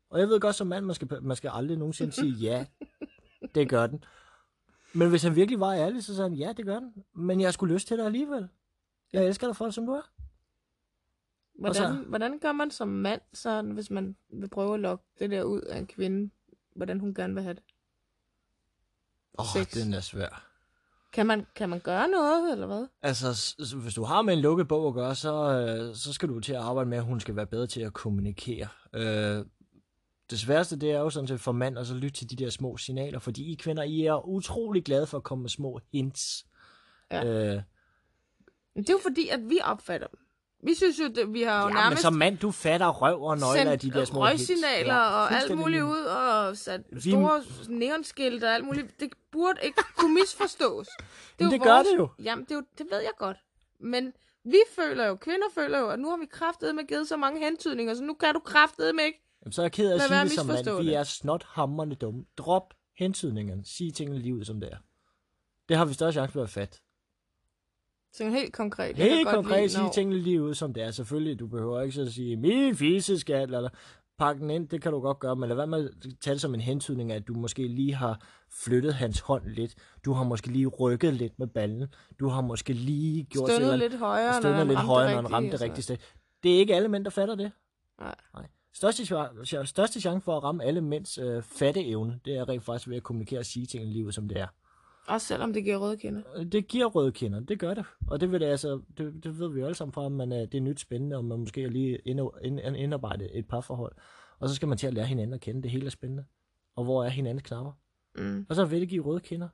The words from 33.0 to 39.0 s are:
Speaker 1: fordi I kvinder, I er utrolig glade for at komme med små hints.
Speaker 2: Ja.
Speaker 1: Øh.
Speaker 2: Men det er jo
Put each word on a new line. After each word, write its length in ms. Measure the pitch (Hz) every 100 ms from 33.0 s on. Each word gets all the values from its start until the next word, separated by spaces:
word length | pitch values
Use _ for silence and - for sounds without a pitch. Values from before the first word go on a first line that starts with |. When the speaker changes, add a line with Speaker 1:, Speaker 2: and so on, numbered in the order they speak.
| 143 139
Speaker 1:
fordi 340 | 123 120 147
I 20 |
kvinder, 280 | 156 165 156
I 220 | 151 156
er 240 | 156 151 -
utrolig 560 | 190 - - 226 196
glade 220 | 160 139 151
for 100 | 147
at 60 |
komme 180 | - 131
med 80 | 120
små 300 | - 139 120 -
hints. 540 | 143 131 - - - - _ - _ _ _ _
Speaker 2:
Ja. 140 | -
Speaker 1:
Øh. 380 | 120 110 107 101 98 _ _ _ _ _ _ _ _ _ _
Speaker 2:
Men 80 | -
det 80 | 208
er 40 |
jo 60 | 381